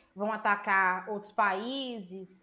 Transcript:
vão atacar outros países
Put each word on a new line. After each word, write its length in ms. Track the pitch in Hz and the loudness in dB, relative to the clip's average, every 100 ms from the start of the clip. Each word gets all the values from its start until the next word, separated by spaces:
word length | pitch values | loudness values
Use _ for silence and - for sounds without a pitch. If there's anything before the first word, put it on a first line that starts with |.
| _ 190 | _ -6
vão 160 | 208 | -4
atacar 800 | 214 214 208 208 196 185 185 185 | 0 2 2 4 4 4 2 -4
outros 220 | 202 202 | -6 -4
países 1080 | - 208 190 233 277 262 233 180 190 185 - | 2 2 2 -2 -6 -6 -8 -10 -14 -14 -18